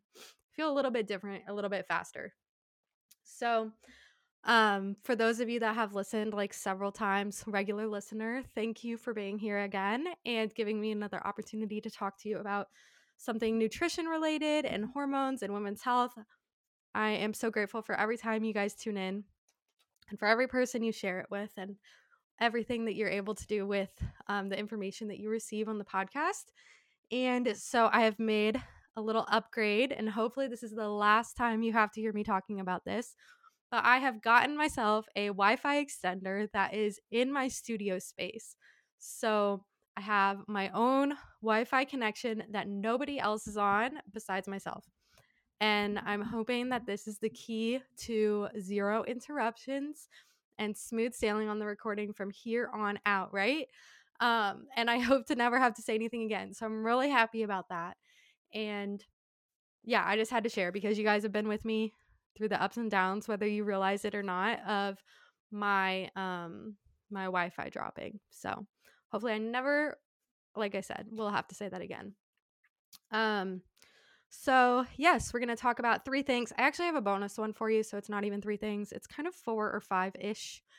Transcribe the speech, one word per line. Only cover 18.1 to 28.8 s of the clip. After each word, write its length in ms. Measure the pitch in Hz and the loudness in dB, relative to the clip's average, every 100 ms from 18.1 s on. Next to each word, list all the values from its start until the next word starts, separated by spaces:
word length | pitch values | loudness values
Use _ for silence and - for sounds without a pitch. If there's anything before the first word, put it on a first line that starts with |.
| 233 | 0
time 260 | 226 220 | -2 0
you 100 | 220 | 0
guys 200 | 208 202 | 0 -2
tune 240 | - 226 202 | -2 -6 -4
in 280 | 190 202 202 _ _ _ _ _ _ _ - | -4 -4 -8 _ _ _ _ _ _ _ -16
and 80 | 208 | -2
for 100 | 208 | 4
every 200 | 226 254 | 4 4
person 340 | 254 247 240 | 2 2 2
you 100 | 226 | -2
share 280 | 214 196 185 | 0 -2 -4
it 80 | - | -4
with 220 | 202 208 - | -6 -6 -8
and 180 | 190 196 - - _ _ _ _ | -10 -12 -20 -20 _ _ _ _
everything 440 | 226 233 220 233 226 | 0 2 -2 -2 -2
that 100 | 196 | 0
you're 120 | 208 | 0
able 280 | 202 202 208 | 0 -2 -6
to 120 | - | -2
do 180 | 214 196 | -2 0
with, 240 | 202 190 - - - - | 0 -2 -6 -8 -8 -4
um, 220 | 202 196 | -4 -2
the 80 | 196 | -4
information 500 | 208 220 196 - 214 | -4 -4 -6 -6 -8
that 120 | 196 | -6
you 100 | 214 | -4
receive 400 | 220 - 214 214 | -4 -2 -4 -2
on 80 | 214 | -4
the 80 | 202 | -4
podcast. 600 | 190 190 285 330 415 - _ - - _ _ _ | -4 -2 -2 -2 -4 -10 _ -20 -20 _ _ _
And 440 | 247 254 247 240 208 | -2 2 2 0 -4
so 340 | - 247 226 | 0 4 6
I 80 | 220 | 6
have 180 | 220 214 | 4 4
made 420 | 220 214 214 233 - - | 2 4 4 0 -6 -18